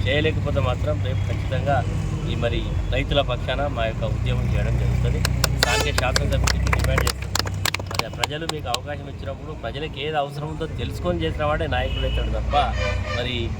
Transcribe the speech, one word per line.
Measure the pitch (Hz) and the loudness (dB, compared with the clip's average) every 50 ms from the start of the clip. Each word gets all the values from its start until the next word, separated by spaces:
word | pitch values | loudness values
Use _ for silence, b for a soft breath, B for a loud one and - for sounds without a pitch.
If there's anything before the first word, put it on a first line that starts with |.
| - 127 | 2 2
చేయలేకపోతే | 135 147 151 156 151 147 - 143 143 139 | 2 4 4 2 2 2 0 2 2 2
మాత్రం | 135 127 123 120 - - - - - | 2 2 0 0 0 0 0 0 0
రేపు | 127 131 131 | 0 0 0
ఖచ్చితంగా | - - 143 - - - 175 165 151 139 143 135 - - - - - - - - - - | 0 0 0 0 0 0 0 0 2 2 2 2 2 2 0 0 0 0 -2 0 0 0
ఈ | 123 | 0
మరి | 113 120 120 120 120 117 - - - - - | 0 2 2 2 2 0 0 0 0 0 0
రైతుల | 127 127 135 - 147 143 | 0 0 2 2 2 2
పక్షాన | 135 131 123 120 - - 131 131 143 143 | 2 2 0 -2 0 -2 0 0 0 0
మా | 123 117 113 | 0 0 0
యొక్క | 113 113 - 117 | 0 0 0 -2
ఉద్యమం | 113 113 - - 120 127 120 120 - - | 0 0 0 0 0 0 0 2 2 2
చేయడం | 120 120 117 117 123 | 2 2 2 2 2
జరుగుతుంది. | 120 123 - - - 120 117 - - - - - - - - - | 2 2 2 2 2 2 2 2 2 2 2 2 2 2 4 4
దానికే | - - - - - 151 139 | 2 4 4 4 2 2 2
శాసనసభ్యుడికి | - 127 123 131 - 143 135 139 131 123 - - - - - | 2 2 2 2 2 2 2 2 2 2 2 2 2 2 2
డిమాండ్ | - - - - 131 - - | 2 4 4 4 4 4 2
చేస్తున్నాం. | - - - - - - - - - - - - - - - - - | 2 0 -2 -6 -8 -4 -4 -4 -4 -4 -2 -2 -2 -2 -2 -6 -6
మరి | - - - | -4 -4 -4
ఆ | 110 | -4
ప్రజలు | 110 - 120 123 143 151 165 160 156 | -6 -8 -8 -6 -6 -6 -4 -4 -6
మీకు | 151 143 131 | -6 -4 -4
అవకాశం | 120 123 - 151 147 143 139 143 | -6 -6 -6 -8 -8 -8 -8 -10
ఇచ్చినప్పుడు | 131 - 135 139 139 135 143 147 | -10 -10 -8 -8 -8 -10 -10 -12
ప్రజలకు | 156 - - 113 113 139 151 156 - 131 | -12 -10 -8 -8 -8 -8 -8 -8 -8 -8
ఏది | 135 151 156 151 | -6 -4 -2 -2
అవసరం | 143 143 139 143 143 156 | -2 -2 -4 -8 -8 -6
ఉందో | 156 151 160 | -6 -6 -6
తెలుసుకొని | 156 151 - - - - - - 180 175 170 | -6 -4 -4 -6 -6 -6 -4 -2 -2 -2 0
చేసిన | 160 160 151 - 151 | 0 -2 -2 0 0
వాడే | 147 147 156 165 151 | 0 0 0 0 0
నాయకుడు | 131 127 127 123 117 - 127 131 | 0 0 0 0 -2 0 0 0
అవుతాడు | - - 117 113 | 0 0 0 0
తప్ప | 113 110 107 - - 147 139 120 - - 127 - - - - - - 120 | -2 -2 -2 2 2 2 2 2 2 0 0 0 0 -2 -2 -2 -2 -2
మరి | 123 123 123 120 117 - - - | -2 -2 0 -2 -2 -2 -4 -4